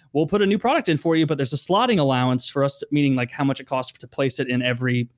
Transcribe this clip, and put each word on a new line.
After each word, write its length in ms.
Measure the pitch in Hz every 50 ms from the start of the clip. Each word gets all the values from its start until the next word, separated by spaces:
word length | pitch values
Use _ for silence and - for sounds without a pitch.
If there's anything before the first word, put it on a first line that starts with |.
| _ _ -
we'll 120 | 147 160
put 160 | 151 - 208
a 40 | 202
new 120 | 196 202
product 300 | 208 - 240 302 339 -
in 80 | 190 156
for 220 | 139 - 165 165
you, 80 | 160 160
but 120 | 151 156
there's 140 | 135 139 -
a 60 | 143
slotting 420 | 139 - - 185 208 247 247 220 165
allowance 480 | 143 135 131 127 127 127 127 123 -
for 160 | - - 143 139
us," 140 | 139 -
to, 100 | - - -
meaning, 220 | 147 147 143 139 131
like, 160 | 127 123 123
how 140 | - - 139
much 160 | 139 135 -
it 60 | 131
costs 260 | - 139 131 127 - -
to 100 | - -
place 320 | - - - 139 131 - -
it 80 | 131
in 140 | 127 123 123
every 480 | 123 123 123 120 127 123 123 123 120 - _